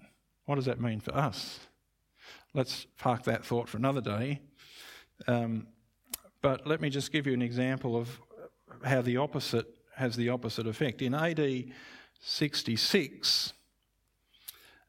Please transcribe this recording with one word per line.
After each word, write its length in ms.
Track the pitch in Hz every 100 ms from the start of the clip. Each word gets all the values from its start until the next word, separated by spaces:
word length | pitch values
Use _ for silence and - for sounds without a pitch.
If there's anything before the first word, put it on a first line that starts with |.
| - _ _ _ -
What 100 | 143
does 100 | 131
that 160 | 131
mean 200 | 120 110
for 140 | - 135
us? 440 | 143 - - - - _ _ _ _ _ - - - 147
Let's 320 | 123 - - -
park 280 | 131 117 -
that 200 | 117 -
thought 240 | 120 113
for 80 | 110
another 240 | 135 139
day. 400 | 110 104 127 143 - - - - - - - - -
Um, 400 | 120 117 113 110 - _ _ _ - - _
but 240 | 143 131 147
let 160 | 160
me 80 | 156
just 220 | 139 135
give 160 | 156 139
you 60 | 127
an 80 |
example 520 | 120 123 127 131 131 117
of 240 | 120 131 - - - - - -
how 200 | 131 131
the 140 | 120 123
opposite 500 | 147 143 - 117 110 - _
has 220 | - 131 113
the 140 | 120
opposite 360 | 123 120 - 117
effect. 380 | 107 151 110
In 100 | 127
A 220 | 139 170 160
D 360 | 147 127 127 - - - - _
sixty-six, 1300 | - - 151 - - 113 - 202 147 - - - - - _ _ _ _ _ _ _ _ - - - -